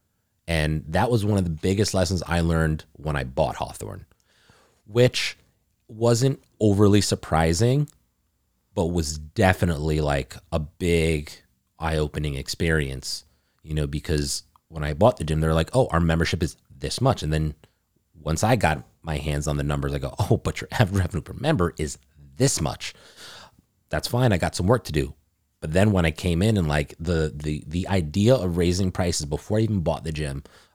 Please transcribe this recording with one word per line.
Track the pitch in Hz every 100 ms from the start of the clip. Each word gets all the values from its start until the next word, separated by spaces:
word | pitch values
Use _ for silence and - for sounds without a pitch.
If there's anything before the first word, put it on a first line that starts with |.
| _ _ _ _ -
And | 82 76 78 76
that | 85 117
was | 120
one | 104 101
of |
the | 87
biggest | 78 - 98 101
lessons | 98 90 90 -
I | 87
learned | 85 82 80 78 -
when | - 76 71
I |
bought | 64 69 69 -
Hawthorne, | - - 52 50 - _ _ _ _ _ _ _ -
which | 107 123 - - - _ _ _ _ -
wasn't | 110 117 117 135 135 _ -
overly | 110 98 104 101
surprising, | - 98 - 78 82 85 120 139 147 _ _ _ _ _ _ _ _
but | 104 85
was | 87 76 78
definitely, | 76 - 95 - 87 73 78 78
like, | 73 71 - - -
a | 82
big | 76 - 90 85 80 78 73 - _ _ _ -
eye-opening | 80 80 76 76 76
experience, | 67 69 - 82 80 69 64 - - - _ _ _
you | 78
know, | 76 73
because | 73 - 76 71 - - _ _
when | 80
I | 73
bought | 73 113 -
the |
gym, | 151 78
they're | 80
like, | 80 82
"Oh, | 127 127
our | 85
membership | 85 82 82 80
is | 82 - _ -
this | - -
much." | 131 -
And | 78
then | 78 78 - - _ _ _ _ 87
once | 78 80
I | 107 123
got | 90 76 - _
my | 82 73
hands | 76 73 73
on | 73
the |
numbers, | 71 71 69
I | 69
go, | 69 -
"Oh, | - 104
but | - -
your | -
average | - 98 98
revenue | 87 82
per | -
member | - 143 143 85 -
is | 76 - _ _ - -
this | 135 -
much." | 73 - - - - - - - - _ _ _ _
That's | 76 -
fine. | 120 127
I | 90
got | 82 -
some | 90
work | 123
to | -
do. | 78 65 - _ _ _ _
But | 78
then | 87 107
when | 95
I | 82
came | - 92 82
in | 104 107
and, | 78
like, | 73 73 -
the, | 82 82 78
the, | 73 78 76 73
the | 85 92
idea | 95 76 98 107
of | 131 90 87
raising | 87 90 92
prices | - 90 -
before | 71 73 - 107
I |
even | 113 104
bought | 80 78
the | 82
gym, | 76 76 69 - - _